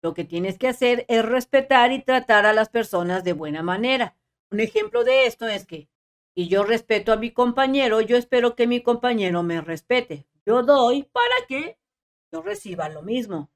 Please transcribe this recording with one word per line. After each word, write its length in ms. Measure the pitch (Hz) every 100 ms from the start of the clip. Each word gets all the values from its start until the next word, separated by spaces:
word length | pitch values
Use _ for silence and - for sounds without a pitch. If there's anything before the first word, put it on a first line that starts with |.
Lo 100 | 165
que 120 | 160 156
tienes 340 | 170 190 185
que 80 | 254
hacer 380 | 240 247 247 -
es 180 | 226 226
respetar 680 | 254 247 269 269 262 247
y 120 | 262
tratar 420 | 262 262 254 214 208
a 80 |
las 160 | 214 214
personas 540 | 233 220 185 175 185
de 100 | 180
buena 300 | 156 151 156
manera. 520 | 170 185 240 262 226 _ _ _ _
Un 80 | 202
ejemplo 440 | 220 427 427 453
de 220 | 339 - 233
esto 220 | - 226
es 180 | 202 -
que 240 | 160 147 _ _ _ _ -
si 120 | 175
yo 160 | 196
respeto 480 | 202 226 - 214 214
a 60 | 220
mi 140 | 226
compañero, 720 | 233 247 240 269 277 254 220
yo 160 | 220 240
espero 380 | 240 247 240 233
que 120 | 240
mi 140 | 240
compañero 600 | 240 233 247 226 190 175
me 200 | 170 165
respete. 680 | 160 160 _ 151 147 147 - _ -
Yo 180 | 240
doy 400 | 240 285 240 277
para 420 | 277 494 480 494 494
que 300 | 269 330 - _ _ _ _ _
yo 100 | 165
reciba 460 | 175 202 196 175 156
lo 140 | 156
mismo. 480 | 175 247 214 170 143